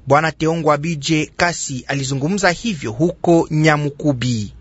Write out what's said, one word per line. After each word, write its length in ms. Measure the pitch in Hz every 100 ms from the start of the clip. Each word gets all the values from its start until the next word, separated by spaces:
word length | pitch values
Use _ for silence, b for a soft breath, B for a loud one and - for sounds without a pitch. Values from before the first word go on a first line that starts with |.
| -
Bwana 260 | 143 160
Teongwa 460 | 151 160 165 156 147
B 180 | 160 160
J 340 | 135 160 151 -
Kasi 480 | 175 170 - 127 -
alizungumza 600 | 139 131 139 147 202 190
hivyo 420 | 170 233 160 113
huko 540 | 110 175 - - 170 -
Nyamukubi. 1040 | 151 156 151 147 - 151 127 123 117 98 -